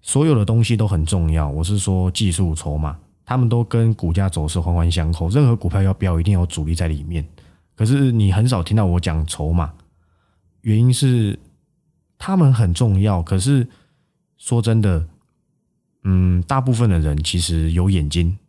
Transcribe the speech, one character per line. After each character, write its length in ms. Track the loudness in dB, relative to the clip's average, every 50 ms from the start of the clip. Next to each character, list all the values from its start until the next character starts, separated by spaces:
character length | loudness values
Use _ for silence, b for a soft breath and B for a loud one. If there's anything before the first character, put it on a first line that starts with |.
所 240 | _ -2 0 0 2
有 80 | 2 2
的 120 | 2 0
东 180 | 0 2 0 2
西 120 | 2 0
都 100 | 0 0
很 180 | 0 0 -2 -2
重 260 | 0 0 0 0 0
要， 160 | 0 0 -2
我 160 | -2 -4 -4 -4
是 140 | -2 -2
说 320 | -2 -2 0 0 0 0 -2
技 220 | -2 -2 -2 -2
术 240 | 0 0 -2 -2 -2
筹 200 | -4 -6 -6 -4
码， 200 | -4 -4 -6 -8 -12 _ _ _ _ _
他 120 | -4 -2
们 120 | 0 0 0
都 140 | 0 0 -2
跟 300 | -2 0 0 0 0 0
股 200 | -2 -2 -2 0
价 160 | 0 0 -2
走 180 | -2 -4 -6
势 120 | -2 -4 -2
环 140 | -2 0 0
环 160 | 0 0 0
相 220 | 0 0 -2 -2
扣。 180 | -2 -2 -2 -2
任 160 | 0 2 2
何 100 | 2 2
股 120 | 0 -2
票 140 | -4 -2 0 0
要 100 | 0 0
飙， 260 | 0 -2 -2 0 0
一 40 | 0
定 100 | 2 2
要 60 | 0
有 60 | 0
主 200 | -2 -4 -6 -4
力 80 | -4 -2
在 140 | -2 -2
里 160 | -4 -4 -6 -6
面。 240 | -6 -6 -8 -8 -8 -14 b b b b b b b _
可 100 | _ 0
是 260 | 0 2 2 2 2
你 200 | 2 2 2 2
很 160 | 2 2 2
少 160 | 2 0 -2 -2
听 120 | 0 0
到 100 | 2 2
我 140 | 2 0 0
讲 260 | 0 -2 -2 -2 -4
筹 240 | -4 -6 -6 -4 -2
码， 220 | 0 0 -2 -4 -8 -16 _ _ _ _ _ _ _ _ _ _ _ _ _ _ _ _
原 180 | _ 0 2 2
因 140 | 4 2 2
是 440 | 2 0 0 2 2 0 -2 -4 -6 -12 _ _ _ _ _ _ _ _ _ _ _ _ _ _
他 200 | _ -6 -2 0
们 160 | 2 4 4 4
很 200 | 4 2 0 2
重 260 | 0 2 2 2 2
要。 220 | 2 2 0 -2
可 160 | -2 -2 -2
是 300 | -2 0 2 0 0 0 -2 b b b b b b b b _ _ _ _ _
说 240 | _ -6 -2 -2 0
真 200 | 0 2 2 2
的， 240 | 2 2 0 0 -2 -6 _ _ _ _ _ _ _ _ _ _ _ _ _ _ _ _ _ _ -2
嗯， 380 | 0 2 2 4 2 2 0 0
大 180 | 0 -2 -2
部 100 | 0 0
分 180 | 0 2 2 2
的 80 | 2 2
人 220 | 2 0 0 -2
其 160 | -2 -2 -2
实 360 | -2 -2 -2 -2 0 0 0 0
有 160 | 0 2 2
眼 200 | 2 0 0 0
睛 280 | 0 0 0 0 -2 -4 _